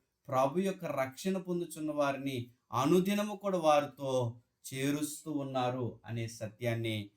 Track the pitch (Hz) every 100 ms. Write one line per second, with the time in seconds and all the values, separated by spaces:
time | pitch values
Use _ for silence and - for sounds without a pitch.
0 | _ _ - 127 139 175 196 180 156 135
1 | 131 - 190 185 180 175 - 160 151 147
2 | 139 135 135 127 117 _ - 117 147 180
3 | 190 208 214 196 202 180 156 147 143 139
4 | 135 127 117 - _ _ - 131 139 147
5 | 147 - 156 143 135 131 123 127 113 -
6 | 107 117 113 - 107 - 120 113 113 107
7 | 101